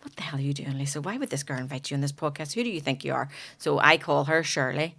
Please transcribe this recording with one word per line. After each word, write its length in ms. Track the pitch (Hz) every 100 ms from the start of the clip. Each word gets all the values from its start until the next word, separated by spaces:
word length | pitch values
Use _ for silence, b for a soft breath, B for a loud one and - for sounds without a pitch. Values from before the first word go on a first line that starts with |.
What 140 | - -
the 80 |
hell 160 | 151 147
are 20 |
you 120 | 139
doing, 240 | 143 147 135
Lisa? 220 | 139 151
Why 180 | 151 226
would 120 | 269
this 140 | 135
girl 160 | 139 131
invite 320 | 127 135 139
you 40 | 143
on 60 |
this 100 | 143
podcast? 420 | 143 156 143 151
Who 100 | 180
do 60 | 240
you 120 | 185
think 240 | 143 135 143
you 80 |
are? 160 | 131 131 B B B
So 200 | - 147
I 180 | 147 160
call 280 | 165 143 143
her 180 | 160
Shirley. 520 | 160 - 131 135 160